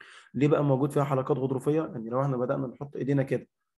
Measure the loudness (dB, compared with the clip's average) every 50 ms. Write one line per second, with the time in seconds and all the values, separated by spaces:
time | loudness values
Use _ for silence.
0 | -20 -20 -20 -20 -20 _ -2 2 4 4 4 4 4 2 4 2 2 0 2 0
1 | 0 2 0 -2 0 0 0 0 0 -2 -2 -2 0 0 0 0 -2 -4 -8 -10
2 | -8 -4 -2 -2 0 0 0 -2 0 -2 -2 -2 -4 -6 -8 -12 -14 -12 -8 -6
3 | -2 0 2 0 2 0 -2 -4 -4 _ _ _ _ _ _